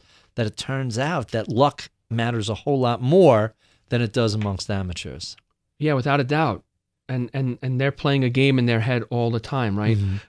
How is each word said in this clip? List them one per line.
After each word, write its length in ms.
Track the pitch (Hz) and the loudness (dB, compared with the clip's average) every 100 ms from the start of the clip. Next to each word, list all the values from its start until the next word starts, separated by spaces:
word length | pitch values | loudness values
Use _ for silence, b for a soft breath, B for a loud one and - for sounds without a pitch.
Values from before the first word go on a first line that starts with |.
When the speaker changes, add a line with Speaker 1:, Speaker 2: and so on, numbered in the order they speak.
| b b b - | b b b -6
Speaker 1:
that 100 | 107 | -6
it 100 | - | -6
turns 440 | - 135 131 113 | -6 -6 -4 -4
out 300 | 147 165 113 | -2 -4 -4
that 200 | 113 101 | -6 -2
luck 400 | 110 139 - - _ - | 2 2 0 -12 _ -8
matters 360 | 117 117 117 104 | -4 -2 -2 -4
a 60 | 107 | -4
whole 240 | 147 139 | -2 0
lot 220 | 120 117 | 0 0
more 540 | 123 185 160 110 110 - _ _ _ | 2 6 8 6 2 -4 _ _ _
than 120 | 120 | -2
it 100 | 117 | 0
does 220 | 123 113 107 | 0 0 0
amongst 340 | 104 95 - | -2 -4 -4
amateurs. 640 | 98 92 87 - 69 - - _ _ _ - | -4 -4 -8 -10 -12 -14 -16 _ _ _ -4
Speaker 2:
Yeah, 140 | 151 | -2
without 260 | 135 139 143 | 0 2 0
a 40 | |
doubt. 400 | 131 147 147 92 - _ _ _ - | 2 0 0 -2 -10 _ _ _ -8
And, 200 | 127 123 | -6 -4
and, 260 | 139 131 120 | -4 -4 -4
and 200 | 131 127 | -4 -2
they're 100 | 139 | -2
playing 320 | - 147 139 | -2 0 2
a 60 | 127 | 2
game 280 | 127 139 131 | 2 4 4
in 80 | 120 | 2
their 140 | 113 | 2
head 240 | 113 123 - | 0 -2 -2
all 200 | 120 117 | -2 0
the 100 | 117 | -2
time, 380 | - 135 113 101 | -4 -2 -2 0
right? 200 | 107 107 | 0 2
Speaker 1:
Mm-hmm. 180 | 98 98 | 0 -4